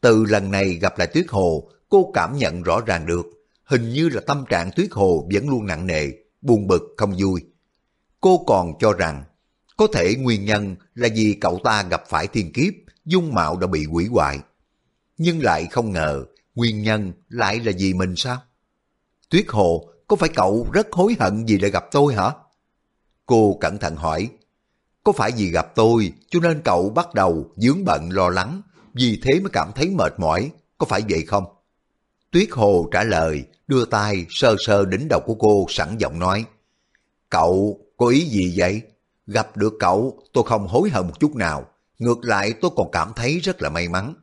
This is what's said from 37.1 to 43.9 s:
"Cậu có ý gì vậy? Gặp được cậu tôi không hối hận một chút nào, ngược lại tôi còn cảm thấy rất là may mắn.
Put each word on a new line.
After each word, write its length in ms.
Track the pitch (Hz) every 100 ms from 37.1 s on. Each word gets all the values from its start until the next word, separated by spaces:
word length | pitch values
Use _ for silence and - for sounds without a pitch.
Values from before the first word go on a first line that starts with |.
| _ _
"Cậu 500 | 85 82 92 104 101 _ _
có 100 | 120
ý 180 | 131
gì 300 | 170 107 90 87
vậy? 260 | 90 104 120 _ _ _ -
Gặp 300 | 107 113 101
được 180 | 110 110
cậu 420 | 95 92 131 - _
tôi 120 | -
không 220 | 110 110 98
hối 240 | 117 202
hận 160 | 123 90
một 140 | 71
chút 160 | 147 151
nào, 300 | 87 76 65 _ _ _
ngược 260 | 117 120
lại 300 | 120 101 101 -
tôi 100 | 180 -
còn 140 | 95
cảm 220 | 87 80 117
thấy 220 | 120 165
rất 240 | 185 180
là 60 | 73
may 200 | 80
mắn. 260 | 87